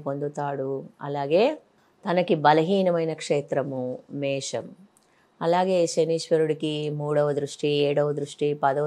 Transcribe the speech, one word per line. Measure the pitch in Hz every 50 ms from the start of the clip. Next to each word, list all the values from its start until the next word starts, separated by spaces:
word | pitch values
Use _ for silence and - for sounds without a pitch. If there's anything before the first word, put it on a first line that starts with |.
| 151
పొందుతాడు. | 143 139 143 147 147 147 151 143 143 143 139 135 135 135 135 160 - _ - 143
అలాగే | 143 143 143 143 139 160 185 226 294 302 - _ _ _ _ _ _ _ _ -
తనకి | 202 170 180 175 - 185 156 147
బలహీనమైన | 147 156 160 160 175 196 196 185 180 175 170 165 160 156 - -
క్షేత్రము | - 156 143 147 - 151 139 131 139 131 131 127 127 127 - - - - 143
మేషం. | 139 139 139 135 131 - - 113 - - - _ - _ _ _ _ _ _ _ _ _ _ -
అలాగే | 165 165 170 180 185 190 185 175 170 165
శనీశ్వరుడికి | - 175 160 160 165 160 - - 165 160 160 156 151 151 - 156 151 151 151 147 151 147
మూడవ | 147 147 151 147 147 147 143
దృష్టి, | 143 139 135 - - 151 147 147 143 143 143
ఏడవ | 143 147 147 147 147
దృష్టి, | 147 143 143 - - 147 147 147 147 143
పదవ | 139 135 147 151